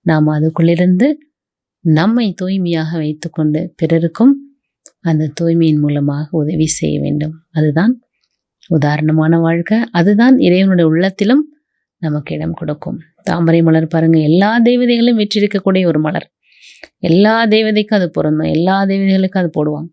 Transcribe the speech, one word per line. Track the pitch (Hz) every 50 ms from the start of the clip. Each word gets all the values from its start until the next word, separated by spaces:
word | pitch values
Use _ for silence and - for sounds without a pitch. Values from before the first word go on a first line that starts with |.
நாம் | _ 170 160 156 151 151
அதுக்குள்ளிருந்து | 151 151 151 160 156 - 165 165 170 165 180 180 180 180 226 285 302 294 _ _ _ _ _ _ _ _ _ _ _ _ _
நம்மை | 165 156 151 170 202 226 240 240 208 175
தூய்மையாக | - 185 185 190 196 185 175 170 160 160 156 165
வைத்துக்கொண்டு | 170 156 151 151 156 - 165 _ - 156 156 151 156 175 170 _
பிறருக்கும் | _ 165 156 160 165 165 165 165 - 220 262 277 277 - - _ _ _ _ _ _ _ - _ _
அந்த | _ 170 156 156 156 151 147 -
தூய்மையின் | 170 170 165 170 165 160 156 151
மூலமாக | 147 147 147 147 143 143 143 143 151 151
உதவி | - 165 147 147 156 156 160
செய்ய | 156 - - - 151 147 151
வேண்டும். | 143 143 143 151 147 156 160 - _ _
அதுதான் | _ 156 156 151 143 160 180 220 254 240 _ _ _ _ _ _ _ _ _ _ _ _ _ _
உதாரணமான | 170 156 139 147 147 151 156 156 156 160 156 160 165 165
வாழ்க்கை. | 165 165 165 170 170 - 220 226 233 233
அதுதான் | _ 175 170 190 208 202 233 254 262 -
இறைவனுடைய | - 175 175 185 190 196 190 180 170 160
உள்ளத்திலும் | 156 160 180 196 190 - 208 196 247 285 302 - _ _ _ _ _ _ _ _ _
நமக்கு | _ - 160 151 147 147 - 151
இடம் | 151 156 160 165
கொடுக்கும். | - - 156 151 - - - - - 160 _ _ _ _
தாமரை | - 170 170 170 165 165 170 165
மலர் | 165 160 160 160
பாருங்க, | 156 - 165 160 160 165 160
எல்லா | 156 147 156 175 196 208 220 240
தேவதைகளும் | 226 233 247 247 247 240 240 233 233 240 240 220
வீற்றிருக்கக்கூடிய | 214 208 - 208 202 208 208 196 185 196 190 185 185
ஒரு | 175 160 151
மலர். | 156 156 170 - - _ _ _ _ _ _ _ _ - - - - - _ _
எல்லா | - 180 165 180 202 214 220 226 233
தேவதைக்கும் | 226 208 220 220 214 214 208 214 208 220
அது | 208 185 170
பொருந்தும், | - - 151 151 151 156 156
எல்லா | 160 156 156 170 185 190 196 196
தேவதைகளுக்கும் | 196 190 196 196 196 190 190 190 185 190 190 180
அது | 165
போடுவாங்க. | - 165 151 151 151 151 156 170